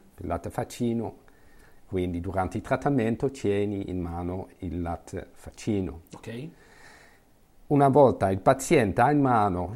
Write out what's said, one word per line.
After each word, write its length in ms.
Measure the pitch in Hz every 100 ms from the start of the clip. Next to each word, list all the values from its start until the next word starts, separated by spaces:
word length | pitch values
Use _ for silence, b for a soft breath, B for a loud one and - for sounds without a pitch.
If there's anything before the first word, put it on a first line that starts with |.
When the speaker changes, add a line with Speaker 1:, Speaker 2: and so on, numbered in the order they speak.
| -
Speaker 1:
per 100 | -
il 20 | -
latte 220 | 85 -
faccino, 680 | - 117 - 120 117 107 - - b b b b b -
quindi 340 | 95 90 87
durante 360 | 90 92 92 -
il 60 |
trattamento 720 | - 131 147 139 110 113 135
tieni 580 | - 101 101 101 101 101
in 100 | 92
mano 460 | 87 87 87 92 - -
il 220 | 92 85
latte 460 | 85 85 - 95 -
faccino. 720 | - - - - 104 90 82 -
Speaker 2:
Ok. 340 | - - 117 160 B B B B B B B B _ _ _ -
Speaker 1:
Una 200 | 143 139
volta 420 | 139 127 - 98
il 80 | 98
paziente 640 | 131 135 - 165 104 85
ha 100 | 123
in 100 | 147
mano 540 | 135 120 104 90 90